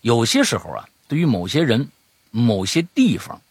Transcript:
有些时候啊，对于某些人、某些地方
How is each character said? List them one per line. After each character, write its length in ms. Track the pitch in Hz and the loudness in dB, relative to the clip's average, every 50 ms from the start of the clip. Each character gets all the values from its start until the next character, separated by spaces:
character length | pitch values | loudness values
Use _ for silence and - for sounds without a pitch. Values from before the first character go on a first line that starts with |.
有 240 | _ 113 120 117 113 | _ 2 2 2 2
些 180 | 113 - 269 277 | 2 2 2 2
时 140 | - - | 2 0
候 140 | 101 - 82 | -4 -6 -8
啊， 180 | 67 53 - _ _ _ _ | -12 -14 -14 _ _ _ _
对 120 | _ 139 156 | _ -2 0
于 80 | 170 | 2
某 200 | 156 117 92 87 | 2 0 0 -2
些 160 | 95 - 147 165 | -2 0 0 2
人、 240 | 139 110 117 143 139 _ _ _ _ _ _ _ _ | 2 2 0 0 -4 _ _ _ _ _ _ _ _
某 340 | - 113 120 117 107 98 95 | -4 0 2 2 2 0 -2
些 160 | 95 - 160 170 175 _ | -2 -2 -2 -2 -2 _
地 240 | - 262 220 113 - | 2 2 2 2 -2
方 200 | - - - - _ _ | -6 -12 -16 -18 _ _